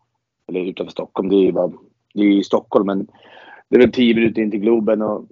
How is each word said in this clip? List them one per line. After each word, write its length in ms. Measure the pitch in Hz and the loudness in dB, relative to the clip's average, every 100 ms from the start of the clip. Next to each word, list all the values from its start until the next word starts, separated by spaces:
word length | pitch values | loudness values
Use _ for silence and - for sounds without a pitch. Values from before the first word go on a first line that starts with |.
| _ _ _ _ - | _ _ _ _ -10
Eller 120 | 90 | -8
utanför 300 | 90 85 87 | -8 -8 -10
Stockholm, 380 | - - - 95 | -10 -10 -6 0
det 80 | 98 | 2
är 60 | |
ju 100 | 92 | 2
bara... 200 | 87 90 - _ _ _ | 0 -4 -6 _ _ _
det 80 | 104 | -2
är 100 | 104 98 | 2 2
i 40 | |
Stockholm, 420 | 95 110 - - 98 | 0 -4 0 -2 0
men 200 | 98 104 _ - - - - _ | -4 -8 _ -20 -20 -20 -20 _
det 80 | 120 | 4
är 40 | |
väl 120 | 123 | 4
tio 220 | 127 120 | 4 2
minuter 280 | 113 113 110 | 2 0 0
in 80 | 107 | -4
till 100 | 107 | -2
Globen. 420 | 104 117 107 110 | 0 0 0 -2
Och 220 | 107 104 - | -2 -6 -10